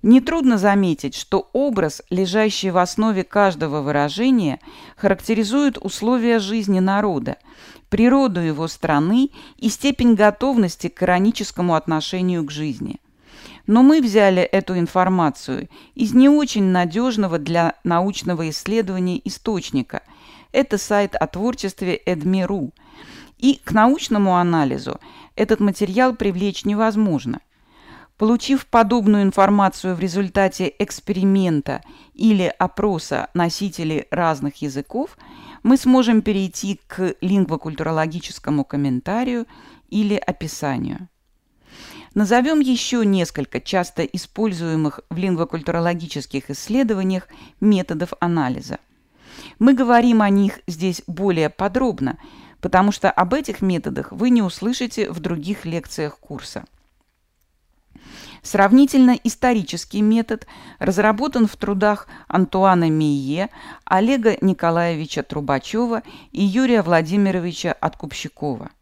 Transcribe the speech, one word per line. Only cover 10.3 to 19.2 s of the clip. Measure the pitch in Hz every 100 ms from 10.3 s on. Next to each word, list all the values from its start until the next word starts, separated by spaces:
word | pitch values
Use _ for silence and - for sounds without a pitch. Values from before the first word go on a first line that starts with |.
| 208 262 247 185 - 180
к | -
ироническому | 180 180 196 226 202 - 180 160
отношению | 156 156 147 185 185 180
к | 147
жизни. | 147 151 117 - - _ _ _ - - - -
Но | 220
мы | 262 311
взяли | 247 208 196 185
эту | 170 196 185 185
информацию | 170 185 185 185 160 - - 131 - - -
из | - 220 226
не | 269
очень | 294 285 214
надёжного | 190 185 175 175 254 220 196 165
для | 143 170 165 -
научного | - 170 190 202 - 175 160
исследования | 151 - 226 190 185 180 180